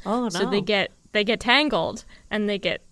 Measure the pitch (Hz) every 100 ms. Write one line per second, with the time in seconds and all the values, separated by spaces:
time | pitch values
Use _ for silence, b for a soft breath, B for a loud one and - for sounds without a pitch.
0 | 190 233 233 175 190 202 196 202 185 -
1 | _ 214 208 214 233 254 302 202 165 -
2 | b b b 214 208 202 180 - -